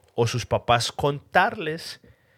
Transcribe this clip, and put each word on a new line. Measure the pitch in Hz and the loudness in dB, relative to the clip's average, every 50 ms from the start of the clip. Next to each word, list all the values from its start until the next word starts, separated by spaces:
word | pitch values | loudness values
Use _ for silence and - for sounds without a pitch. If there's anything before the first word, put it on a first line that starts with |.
| _ _ _ | _ _ _
o | - 120 | 0 0
sus | 110 - 120 104 - | 0 0 -2 -2 -2
papás | - 107 - - 120 120 113 - | -2 -2 2 2 2 2 2 -2
contarles | - - - 143 143 143 - _ - 180 185 220 - 220 175 156 156 165 - - - - _ - _ _ _ _ _ | -4 -2 -2 -2 -2 -2 -8 _ 2 2 2 2 0 -4 -6 -6 -8 -8 -10 -14 -16 -16 _ -20 _ _ _ _ _